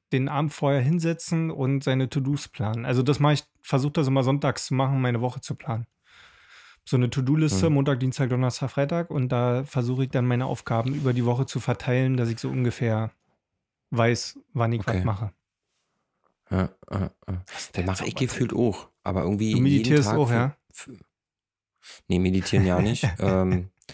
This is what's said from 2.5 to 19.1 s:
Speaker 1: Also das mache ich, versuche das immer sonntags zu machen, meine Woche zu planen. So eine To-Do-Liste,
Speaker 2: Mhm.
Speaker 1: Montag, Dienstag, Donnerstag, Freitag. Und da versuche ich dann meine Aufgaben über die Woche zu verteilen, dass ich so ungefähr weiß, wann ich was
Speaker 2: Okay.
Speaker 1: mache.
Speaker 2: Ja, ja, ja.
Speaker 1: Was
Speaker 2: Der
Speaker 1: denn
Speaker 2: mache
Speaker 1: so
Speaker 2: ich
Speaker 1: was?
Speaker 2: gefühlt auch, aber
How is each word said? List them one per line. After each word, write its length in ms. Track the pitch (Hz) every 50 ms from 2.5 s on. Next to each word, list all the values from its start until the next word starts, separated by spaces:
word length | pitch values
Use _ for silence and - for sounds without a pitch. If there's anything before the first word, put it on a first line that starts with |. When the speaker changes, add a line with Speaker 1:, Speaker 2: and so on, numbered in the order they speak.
| - - 101 107 110 113 117
Speaker 1:
Also 160 | 135 127 127
das 180 | 127 139 135 135
mache 140 | 143 151 147
ich, 100 | - - _ _ _
versuche 320 | - - - 131 139 147
das 140 | 143 170 143 135
immer 140 | 135 135
sonntags 440 | 123 131 139 143 151 135 117 - -
zu 80 | - 135
machen, 260 | 127 135 131 139 131
meine 200 | 127 123 120 113
Woche 200 | 123 123 - 135
zu 120 | - - -
planen. 320 | - - - 113 113 117 - _ _ _ _ - - - - - - _ - - - - - - _ -
So 100 | - 143
eine 140 | 127 123 117
To-Do-Liste, 580 | - 135 131 131 151 156 156 147 98 95 165 160
Speaker 2:
Mhm. 60 | 147
Speaker 1:
Montag, 260 | 139 135 147 139 123
Dienstag, 300 | 131 127 - - 135 120
Donnerstag, 400 | 127 123 127 123 - - 139 120
Freitag. 400 | - 139 143 147 170 170 170 -
Und 180 | - 143 127 127
da 340 | 131 120 123 123 120 127 139
versuche 400 | - - 131 117 123 127 131 131
ich 60 | 123
dann 160 | - 127 123
meine 200 | 123 120 123 131
Aufgaben 480 | 135 - - - - 117 113 117 131 143
über 180 | 151 139 131
die 140 | 120 123 117
Woche 180 | 120 120 127 135
zu 160 | - - 127
verteilen, 560 | - 127 117 - - 127 123 127 131 131 131
dass 140 | 123 120 117
ich 80 | 113 -
so 100 | - 131
ungefähr 640 | 135 131 123 117 - - 123 113 110 107 110 110 - _ _ _ _ _ _ _ _ _ _ _ _ _ _ -
weiß, 480 | - 113 117 117 120 113 - - - - - _ -
wann 180 | 123 117 113
ich 140 | 120 113 98
was 100 | - 110
Speaker 2:
Okay. 80 | 92 90
Speaker 1:
mache. 280 | 117 101 98 110 101 - _ _ _ _ _ _ _ _ _ _ _ _ _ _ _ _ _ _ _ _ _ _ -
Speaker 2:
Ja, 200 | 98 95 92 - - _ - -
ja, 200 | - 98 92 - - _ - -
ja. 160 | 92 90 - -
Speaker 1:
Was 200 | - - - -
Speaker 2:
Der 100 | - -
Speaker 1:
denn 40 | 90
Speaker 2:
mache 120 | 95 92 -
Speaker 1:
so 60 | -
Speaker 2:
ich 80 | - -
Speaker 1:
was? 60 | -
Speaker 2:
gefühlt 340 | 131 120 - - 127 107 -
auch, 340 | - 123 113 98 - - - _ _
aber 180 | - -